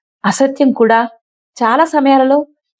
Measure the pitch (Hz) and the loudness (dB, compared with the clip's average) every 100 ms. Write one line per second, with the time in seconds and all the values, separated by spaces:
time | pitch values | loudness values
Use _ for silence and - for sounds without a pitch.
0 | _ _ 202 - 277 269 269 - 226 226 | _ _ -4 -2 -2 0 -2 2 2 2
1 | 233 - _ _ _ - 226 254 320 302 | -2 -8 _ _ _ -6 -2 0 0 0
2 | 277 269 262 285 285 _ _ _ | 2 2 2 0 -4 _ _ _